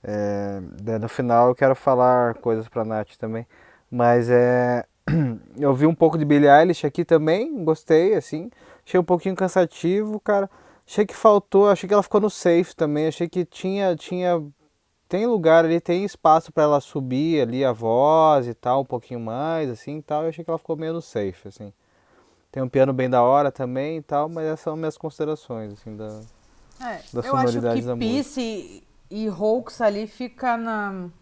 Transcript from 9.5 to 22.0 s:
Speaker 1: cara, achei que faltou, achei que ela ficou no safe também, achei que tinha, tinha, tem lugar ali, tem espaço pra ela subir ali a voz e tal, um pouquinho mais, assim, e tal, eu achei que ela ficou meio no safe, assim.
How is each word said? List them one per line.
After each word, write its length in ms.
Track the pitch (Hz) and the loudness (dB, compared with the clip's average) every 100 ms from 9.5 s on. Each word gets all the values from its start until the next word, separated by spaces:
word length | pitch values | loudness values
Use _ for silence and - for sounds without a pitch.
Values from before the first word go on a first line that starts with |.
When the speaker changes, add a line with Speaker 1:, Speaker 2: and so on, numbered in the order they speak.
| 196 170 - 165 196 214 214 | 0 0 -2 -2 -2 -4 -8
Speaker 1:
cara, 300 | - 202 196 _ _ _ _ | -2 -2 -2 _ _ _ _
achei 180 | - 208 | -4 -4
que 100 | - | 2
faltou, 540 | 226 208 - 196 202 | 4 4 4 4 4
achei 180 | 196 185 | 2 2
que 60 | |
ela 80 | 208 | 0
ficou 180 | 190 208 | 2 0
no 100 | 208 | 0
safe 460 | - 180 170 175 - | -2 2 2 0 -4
também, 300 | 156 147 156 | -4 -2 -4
achei 200 | 156 170 | -4 -6
que 140 | 185 170 | -6 -8
tinha, 480 | - 190 196 196 165 | -8 -6 -2 -2 -2
tinha, 460 | - 180 180 175 147 _ _ _ _ _ _ | -6 -4 0 -2 -4 _ _ _ _ _ _
tem 160 | 180 226 | -4 0
lugar 400 | 226 160 165 165 | 0 4 6 6
ali, 160 | 170 | 0
tem 240 | - 175 196 | 0 -2 -2
espaço 460 | - 160 160 - | -2 4 4 2
pra 120 | - | 0
ela 160 | 151 143 | 2 2
subir 640 | - 151 131 127 160 160 | 0 -8 -4 -2 0 0
ali 240 | 120 123 135 | 0 0 -2
a 80 | |
voz 760 | 113 113 117 143 160 160 147 120 | -2 0 2 4 4 4 4 0
e 60 | |
tal, 280 | 117 - 131 | -8 -4 -2
um 40 | 131 | -2
pouquinho 340 | 123 - 123 | -8 -10 -12
mais, 500 | 113 117 151 165 147 | -10 -8 -6 -4 -6
assim, 280 | 113 - 151 | -8 -12 -14
e 40 | |
tal, 220 | - 151 | -6 -4
eu 60 | 165 | -4
achei 160 | 160 165 | -8 -8
que 40 | |
ela 80 | 165 | -8
ficou 180 | - 156 | -6 -8
meio 160 | 160 | -6
no 80 | 165 | -8
safe, 460 | 165 117 101 90 101 | -8 -6 -6 -8 -20
assim. 260 | - 104 _ _ _ | -18 -20 _ _ _